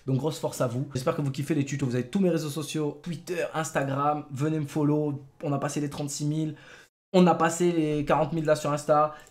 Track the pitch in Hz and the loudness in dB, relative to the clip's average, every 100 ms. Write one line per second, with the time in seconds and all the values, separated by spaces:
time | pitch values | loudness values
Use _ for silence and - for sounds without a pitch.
0 | - 131 160 143 151 - 131 120 143 135 | -2 0 0 -4 -6 -2 -2 -2 -4 -2
1 | 131 170 143 135 135 156 139 139 135 123 | -2 -2 -2 -4 -2 0 0 -2 -2 -2
2 | 120 202 185 165 151 143 143 156 151 - | -2 2 2 2 -2 -6 -6 -2 -4 -4
3 | 180 156 - 175 - 151 156 - 147 135 | -10 -10 -6 -4 -4 -4 -2 -2 -2 0
4 | 147 151 143 131 151 156 143 160 147 151 | 0 0 -4 -4 -2 0 -2 0 2 2
5 | 151 139 - _ 147 139 143 147 147 143 | 0 -4 -10 _ -4 -2 -2 -4 -4 -6
6 | 147 - 147 156 156 147 - - - _ | -8 -4 -2 0 -2 -6 -16 -20 -20 _
7 | _ 185 180 165 165 165 175 170 151 151 | _ 6 6 6 2 2 2 2 0 0
8 | 147 147 151 165 151 151 147 147 - 151 | 2 2 2 0 2 2 2 -2 4 4
9 | 151 - - | 4 -2 -8